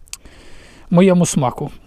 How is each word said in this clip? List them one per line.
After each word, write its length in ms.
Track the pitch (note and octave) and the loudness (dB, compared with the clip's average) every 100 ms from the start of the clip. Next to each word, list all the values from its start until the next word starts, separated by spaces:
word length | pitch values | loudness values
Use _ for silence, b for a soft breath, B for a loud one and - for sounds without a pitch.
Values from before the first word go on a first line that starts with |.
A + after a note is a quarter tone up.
| - - B B B B B B B | -20 -20 B B B B B B B
моєму 360 | F3 F#3+ F3+ E3 | 2 4 2 0
смаку, 440 | - B2+ - D3 - | -2 -4 -6 -14 -16